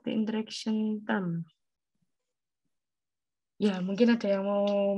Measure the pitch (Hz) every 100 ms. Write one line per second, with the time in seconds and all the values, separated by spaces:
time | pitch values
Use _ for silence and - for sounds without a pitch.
0 | - 226 214 220 214 - - 214 214 214
1 | 214 214 180 170 165 _ _ _ _ _
2 | _ _ _ _ _ _ _ _ _ _
3 | _ _ _ _ _ - 208 185 180 196
4 | 233 233 208 196 196 202 202 202 202